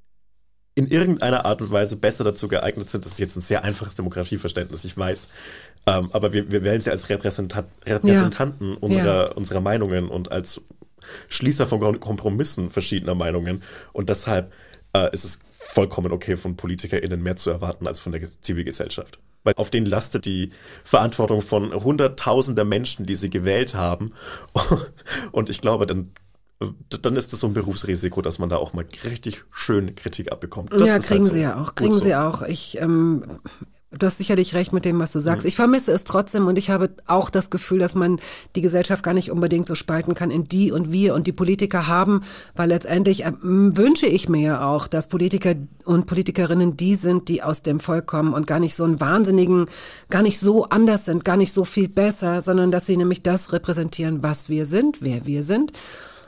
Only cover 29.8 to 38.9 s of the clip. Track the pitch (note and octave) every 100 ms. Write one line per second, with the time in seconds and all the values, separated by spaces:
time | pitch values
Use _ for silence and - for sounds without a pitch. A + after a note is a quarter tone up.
29.8 | F#2+ - - - - - - - F2+ G3+
30.8 | A3 G#3 G3+ G3+ G3 E3 D3 G#2+ D3+ -
31.8 | G#3+ G#3 G3 C#3+ D#3 - - E3+ - -
32.8 | E3 E3 E3 D3+ - - - - - _
33.8 | _ C#3+ F#3+ - G3 F#3+ F3+ F3+ F#3 F#3
34.8 | F3+ E3+ E3 D#3 D3+ E3+ E3+ - A#3+ C4
35.8 | B3+ F3+ - F#3+ G3 G#3 F#3 F#3 G3 F#3+
36.8 | F#3 - - F3+ F#3 G3 F#3+ F3+ - F#3
37.8 | F3 F3 F3 F3 - - - G3 F3 F3+
38.8 | F3